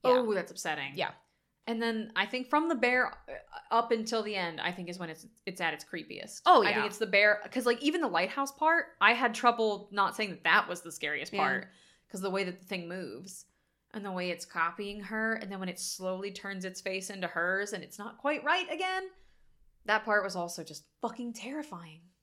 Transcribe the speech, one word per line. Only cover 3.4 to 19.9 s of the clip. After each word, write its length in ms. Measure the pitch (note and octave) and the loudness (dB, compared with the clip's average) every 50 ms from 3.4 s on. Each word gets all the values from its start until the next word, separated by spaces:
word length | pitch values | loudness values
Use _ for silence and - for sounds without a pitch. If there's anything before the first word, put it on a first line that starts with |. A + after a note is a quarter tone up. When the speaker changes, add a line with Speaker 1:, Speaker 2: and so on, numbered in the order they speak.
| - _ - - - - | -14 _ -18 -18 -6 2
Speaker 1:
up 200 | - A3+ A#3+ A#3 | 2 2 4 4
until 300 | B3 A3 A3 A3 A#3 A3+ | 0 0 0 -2 -2 -2
the 140 | G#3 G#3+ G#3 | -2 -2 -2
end, 260 | G3 F3+ E3+ E3 D3+ | -2 -2 -2 -2 -2
I 100 | - F3 | -4 -4
think 160 | F3+ F#3 F3+ | -4 -4 -8
is 120 | E3+ F3 F#3 | -10 -8 -8
when 100 | F3 E3 | -8 -8
it's, 160 | D#3+ - - - _ _ _ | -8 -12 -14 -20 _ _ _
it's 120 | - F3+ - | -12 -6 -2
at 120 | F3+ E3 D3+ | -2 -2 -2
its 100 | D3 - | -4 -8
creepiest. 580 | - - E3+ D3+ - - - - - - - _ | -10 -10 -10 -10 -10 -12 -14 -12 -14 -14 0 _
Speaker 2:
Oh, 160 | E4+ F4+ C#4 | 8 8 10
Speaker 1:
I 60 | G3+ | 8
think 100 | G3 G#3 | 6 4
Speaker 2:
yeah. 80 | - - | 4 2
Speaker 1:
it's 140 | G3+ - - | 0 0 -2
the 80 | A3 | -2
bear, 340 | F#3+ G3 G3+ G#3 G#3 G#3 G#3 - - | 4 6 8 8 8 6 4 0 -4
'cause, 140 | - B3+ A3+ | -4 0 2
like, 160 | A#3+ A#3 A#3 | 2 2 4
even 200 | C#4+ C#4+ D#4 F4+ | 2 0 2 2
the 60 | D#4+ | 0
lighthouse 440 | A#3 F3 E3+ - - - C#4 C#4 C4+ | 2 2 2 0 0 0 -2 -4 -4
part, 440 | - - D#4 D#4 E4 E4+ - - - _ | -2 2 4 4 4 4 2 -2 0 _
I 120 | F#3+ G#3 A#3+ | 6 6 6
had 200 | A#3 B3+ A#3 A3+ | 6 2 0 0
trouble 560 | - - B3 A#3+ A#3+ A3+ G#3+ G#3 G3 G#3 - | 4 4 4 4 4 2 0 0 -2 -6 -6
not 240 | G3 G3+ G3 F#3+ - | 0 2 2 2 2
saying 140 | - G#3+ G3+ | -2 -4 -4
that 120 | E3+ - - | -4 -2 4
that 240 | E3 E3+ G#3 - | 6 6 6 6
was 140 | - F3+ F3 | 2 -6 -8
the 100 | - E3+ | -8 -12
scariest 420 | D#3+ - - D3 D3+ C#3+ D3+ - - | -10 -6 -4 -4 -4 -4 -6 -4 0
Speaker 2:
Yeah. 60 | G3 | 0
Speaker 1:
part, 280 | G3 C3+ C3 - - - _ _ _ _ _ _ _ | 2 2 0 -2 -4 -8 _ _ _ _ _ _ _
'cause 140 | _ - F#3+ | _ -8 -4
the 80 | F#3 G3 | -4 -2
way 140 | F#3 G3 G3 | 0 0 -2
that 160 | F3+ F3+ F#3 | -2 -6 -10
the 60 | - | -10
thing 220 | - G3+ F#3 E3+ | -8 -8 -8 -6
moves 580 | E3+ F3 F#3+ F3 B2+ G2+ A#2+ F#3 F#3+ - - - _ _ _ _ _ _ _ _ _ - | -8 -8 -8 -8 -10 -10 -12 -14 -14 -16 -18 -18 _ _ _ _ _ _ _ _ _ -12
and 100 | A3 G3 | -10 -8
the 60 | G3+ | -6
way 180 | F#3 F3+ F3+ F3+ | -4 -4 -2 -4
it's 160 | E3+ E3+ - | -4 -6 -8
copying 540 | - - E3+ E3 E3+ F3 - G#3 G3+ G3+ G#3+ | -8 -2 0 0 0 0 -6 -8 -8 -8 -10
her, 320 | G3 G3 A3 A3 A3 A3 A3+ | -10 -6 -4 -2 0 0 -2
and 180 | A3 A3 F#3+ | -2 -4 -8
then 80 | G3 F#3+ | -6 -6
when 80 | F#3+ F3+ | -6 -6
it 100 | F3 - | -6 -6
slowly 520 | - - - - F#3 F#3 F#3 F#3 G3 G3+ | -8 -8 -8 -6 -4 -4 -4 -4 -6 -8
turns 340 | F#3+ - - G3 G3 F#3+ F#3 | -10 -10 -10 -8 -8 -6 -8
its 160 | F#3+ F#3 - | -8 -10 -6
face 280 | - G3 F#3+ F#3+ F#3 - | -6 -4 -4 -4 -6 -8
into 160 | G3+ F#3+ F#3 | -8 -6 -6
hers 460 | E3+ - E3+ E3+ F3+ F#3+ G3 G3+ G3+ G#3+ | -4 -2 0 0 2 2 0 -2 -4 -6
and 100 | F#3+ - | -10 -10
it's 140 | - - | -12 -12
not 220 | - G3+ A3+ - - | -12 -12 -12 -12 -4
quite 240 | - C#4+ D4+ C4+ - | -2 -2 0 0 2
right 280 | C#4+ E4 F#4 F4+ - | 2 2 2 0 -4
again, 380 | D#4+ E4 F#4 F#4 F#4 F#4+ F#4+ F#4+ - - - - _ _ - - _ _ _ - _ _ _ | -4 -4 -2 -2 -2 -4 -4 -8 -14 -20 -20 -20 _ _ -20 -20 _ _ _ -20 _ _ _
that 200 | - | 0